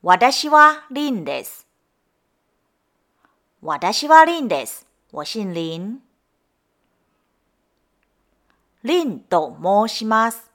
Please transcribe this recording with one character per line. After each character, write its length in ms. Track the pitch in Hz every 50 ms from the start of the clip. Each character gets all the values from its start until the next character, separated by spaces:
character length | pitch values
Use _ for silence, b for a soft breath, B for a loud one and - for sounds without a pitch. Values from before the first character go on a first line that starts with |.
私 480 | - 180 180 180 233 254 277 - - 302
は 360 | 294 302 302 302 302 302 - -
リ 180 | 254 277 294 294
ン 120 | 254 202 156
で 220 | 151 143 131 -
す。 200 | - - - _ _ _ _ _ _ _ _ _ _ _ _ _ _ _ _ _ _ _ _ _ _ _ _ _ _ _ _ _ _ _ _ _ _ _ _ _ _ _ _
私 480 | - 156 151 143 - 180 214 - 294 294
は 160 | 311 320 320
リ 160 | 320 339 339
ン 80 | 285 226
で 160 | 175 139 120
す。 200 | 113 - - _ _ _ _ _ _ -
我 100 | - 147
姓 300 | - - 226 208 185 175
林。 480 | 170 165 160 160 165 180 202 233 269 _ _ _ _ _ _ _ _ _ _ _ _ _ _ _ _ _ _ _ _ _ _ _ _ _ _ _ _ _ _ _ _ _ _ _ _ _ _ _ _ _ _ _ _ _ _ _ _ _ _ _ _ _ _ _ _ -
リ 200 | 226 330 359 339
ン 160 | 269 180 -
と 340 | - _ 190 170 156 196 247 151 160 180 196 202 220
申 80 | 226 -
し 100 | - 220
ま 240 | 220 220 220 226 233
す。 220 | 226 - - _ _